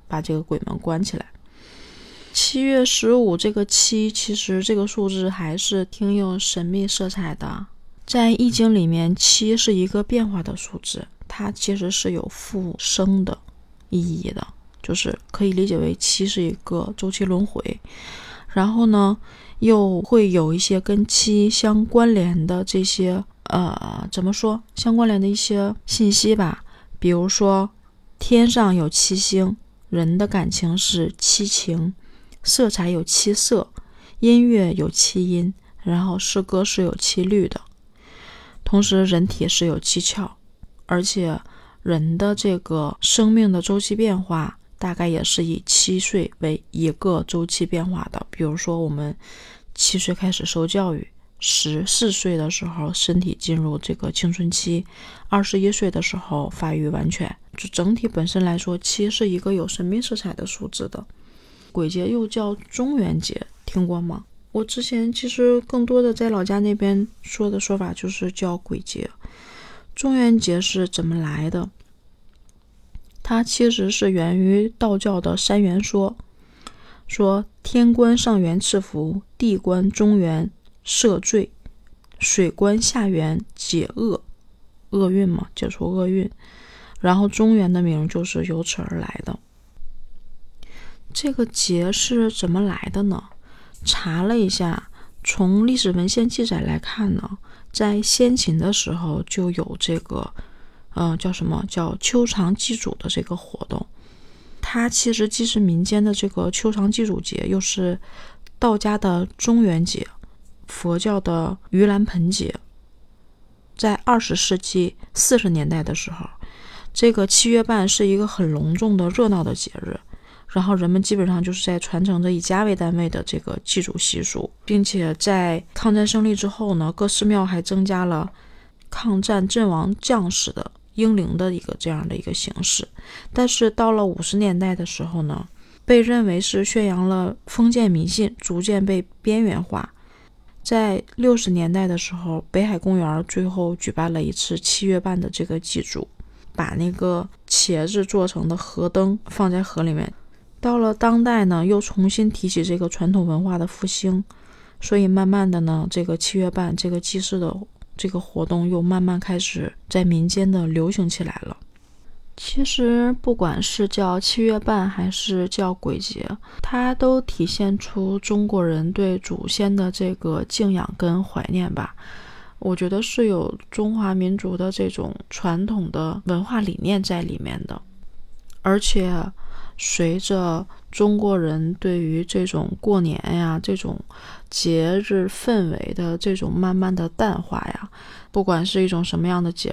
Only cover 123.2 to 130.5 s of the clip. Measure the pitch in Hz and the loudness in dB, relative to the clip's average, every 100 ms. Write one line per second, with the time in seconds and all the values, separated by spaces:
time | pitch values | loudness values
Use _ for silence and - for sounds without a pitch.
123.2 | - 156 - - - - - - - - | -6 -8 -8 -10 -2 -2 -2 -4 -2 -2
124.2 | - - - - - 208 196 196 160 156 | -4 -6 -8 -12 0 2 2 0 -2 0
125.2 | - 190 175 165 - - 226 214 208 220 | 2 2 2 -2 -6 -2 2 4 4 2
126.2 | 214 202 202 202 208 170 160 - 208 - | 2 2 -2 -2 -2 0 0 0 0 2
127.2 | 208 208 190 175 170 190 190 185 175 160 | 4 4 2 -2 0 0 2 0 0 -2
128.2 | 190 - - - - _ - - 233 196 | -4 -10 -20 -20 -20 _ -12 -4 0 0
129.2 | 196 202 190 233 208 160 170 208 - 240 | 2 2 2 2 2 2 0 -2 0 2
130.2 | 180 - - | 2 -2 -4